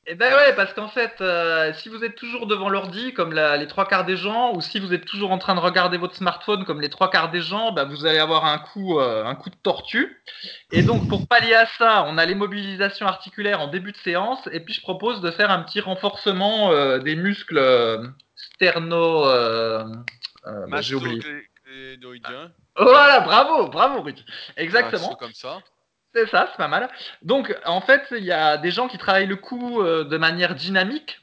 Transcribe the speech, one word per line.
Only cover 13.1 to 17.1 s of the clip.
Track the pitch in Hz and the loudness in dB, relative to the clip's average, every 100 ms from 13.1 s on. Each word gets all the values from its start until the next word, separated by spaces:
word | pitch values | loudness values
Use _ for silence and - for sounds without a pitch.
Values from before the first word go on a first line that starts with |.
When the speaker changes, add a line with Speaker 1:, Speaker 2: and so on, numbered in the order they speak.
| - 202 - 202 196 | -4 -12 -6 -4 -2
Speaker 1:
en | 143 | -4
début | 180 190 | -6 -8
de | 202 | -10
séance, | 185 175 214 262 - | -4 -2 -2 -4 -8
et | 165 | -10
puis | 165 | -10
je | - | -10
propose | - 175 214 226 | -8 -6 -4 -4
de | 175 | -6
faire | 165 208 | 0 2
un | 185 | 2
petit | 165 208 | -2 -8
renforcement, | 196 185 202 - 208 185 202 220 202 | -6 -4 -6 -4 -4 0 0 2 2
euh, | 151 139 131 | 4 2 0
des | 139 | -2